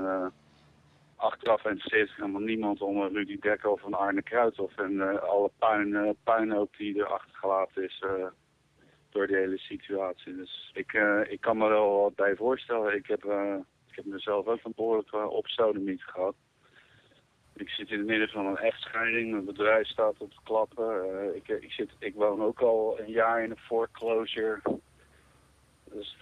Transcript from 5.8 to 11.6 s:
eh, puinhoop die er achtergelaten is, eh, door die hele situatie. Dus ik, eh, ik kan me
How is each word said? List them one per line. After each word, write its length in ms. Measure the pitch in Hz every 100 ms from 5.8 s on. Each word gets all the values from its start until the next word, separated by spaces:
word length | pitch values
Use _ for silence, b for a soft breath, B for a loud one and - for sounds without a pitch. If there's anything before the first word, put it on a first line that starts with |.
| 104
eh, 160 | 104 104 104
puinhoop 520 | - 113 110 104 101 -
die 220 | 104 101
er 60 | 104
achtergelaten 800 | 98 - - 98 95 92 -
is, 180 | 92 - 98
eh, 200 | 95 92 92 _ _ _ _ b b _
door 160 | 104 98
die 100 | 95
hele 220 | 95 95
situatie. 760 | - 101 - 98 95 90 - 92
Dus 340 | 92 - -
ik, 180 | - 92
eh, 280 | 110 104 104 107
ik 120 | 101
kan 160 | 113
me 120 | 110